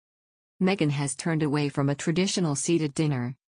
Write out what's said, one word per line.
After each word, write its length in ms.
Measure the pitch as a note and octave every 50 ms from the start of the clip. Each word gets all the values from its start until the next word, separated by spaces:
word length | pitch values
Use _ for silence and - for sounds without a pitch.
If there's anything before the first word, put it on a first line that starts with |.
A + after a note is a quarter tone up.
| _ _ _ _ _ _ _ _ _ _ _ -
Meghan 300 | F#3 F#3 G3 G3+ D#3+ D3
has 240 | C#3 C#3+ C#3+ C#3 -
turned 260 | - - F3 D#3+ D#3
away 280 | D#3 D3 C#3 D3 D3 C#3+
from 200 | - - C#3 C#3
a 60 | C#3+
traditional 600 | - - F3 D#3+ F3 F#3 G3 - G#3 F3+ D#3 C#3+
seated 380 | C#3 - - E3+ E3 D#3 D3 -
dinner, 400 | - D#3+ D3 C#3+ B2+ A#2+ B2 C#3 _ _